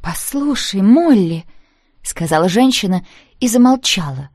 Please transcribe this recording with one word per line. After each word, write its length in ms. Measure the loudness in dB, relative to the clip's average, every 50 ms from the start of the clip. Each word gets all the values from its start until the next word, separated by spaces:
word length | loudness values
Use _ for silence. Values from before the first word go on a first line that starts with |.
"Послушай, 800 | -8 -10 -10 -10 -10 -8 -6 -4 -4 -4 -4 -4 -6 -6 -2 0
Молли", 640 | 4 6 6 6 6 4 2 2 2 0 -4 -8 -10 -16 -20 -20 _ _ _ _ _ _ _ _
сказала 460 | -14 -14 -8 -8 -4 -2 0 0 0 2
женщина 580 | 2 2 2 2 0 -2 -2 -2 -4 -4 -6 -10 -20 -20 _ _ _ _
и 80 | -4 0
замолчала. 800 | 2 4 4 4 4 0 -2 -4 -4 -4 -6 -8 -10 -12 -12 -14